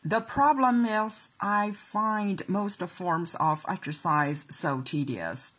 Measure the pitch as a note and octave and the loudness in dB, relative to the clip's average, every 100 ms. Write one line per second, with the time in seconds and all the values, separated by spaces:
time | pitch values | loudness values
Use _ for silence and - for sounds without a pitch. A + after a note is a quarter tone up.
0 | D#3+ A3 A3+ - C#4+ C#4 B3+ A#3+ A#3 G#3+ | 0 0 0 2 4 6 4 4 4 2
1 | A3 - - _ G3+ G#3 G#3 G3+ - G#3 | 0 -2 -6 _ 0 2 2 -4 -6 -2
2 | A3 G#3+ G#3 F#3+ - F#3+ G3+ G3 F3 - | 0 0 0 -2 -2 -2 0 -4 -6 -4
3 | F3+ E3 E3+ - D#3 D#3 - F#3 - D3+ | 0 0 0 0 0 0 -2 -6 -4 -2
4 | E3+ D3+ C#3+ D3 - - D#3+ C3 B2+ D3+ | 2 2 2 -2 -4 -2 -2 -2 -2 -2
5 | C#3 G#2+ E2 A2+ - | -2 -4 -4 -4 -6